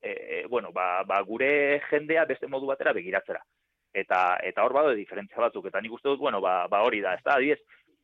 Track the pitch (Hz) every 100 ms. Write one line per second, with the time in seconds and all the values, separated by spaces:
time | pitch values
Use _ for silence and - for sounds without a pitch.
0 | 104 98 - 85 92 120 92 95 90 90
1 | 98 98 95 117 135 147 143 143 - 147
2 | 151 160 151 135 135 135 135 139 151 110
3 | 90 95 - 85 - _ _ _ _ 101
4 | - 92 90 90 92 101 101 135 151 107
5 | 95 95 101 - 117 104 90 95 110 117
6 | 139 135 139 101 95 92 90 101 120 107
7 | 95 90 143 143 139 147 _ _ _ _